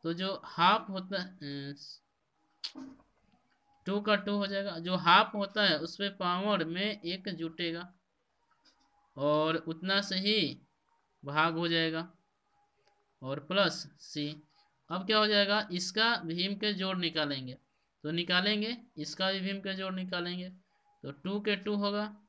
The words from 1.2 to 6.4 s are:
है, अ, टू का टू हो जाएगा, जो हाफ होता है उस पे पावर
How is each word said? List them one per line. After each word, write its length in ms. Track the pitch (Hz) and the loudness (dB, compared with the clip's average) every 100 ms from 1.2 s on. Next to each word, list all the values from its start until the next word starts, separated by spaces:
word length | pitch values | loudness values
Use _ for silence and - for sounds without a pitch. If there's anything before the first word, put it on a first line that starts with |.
है, 500 | 185 - 147 143 139 | -6 -10 -10 -8 -8
अ, 20 | 143 - - _ _ _ _ _ _ - - 262 - _ _ _ _ _ _ _ _ - | -12 -16 -20 _ _ _ _ _ _ -14 -14 -16 -18 _ _ _ _ _ _ _ _ -2
टू 140 | 202 | -2
का 160 | 208 202 | 2 2
टू 200 | 196 202 | 2 -2
हो 100 | 196 | 0
जाएगा, 320 | 196 202 170 | -2 -4 -6
जो 180 | 170 185 | -2 2
हाफ 380 | 170 180 330 | 8 8 8
होता 300 | 214 196 214 | 0 -4 2
है 140 | 202 156 | 4 4
उस 180 | 160 - | -2 -4
पे 120 | 202 | -6
पावर 560 | 190 180 180 | -2 0 2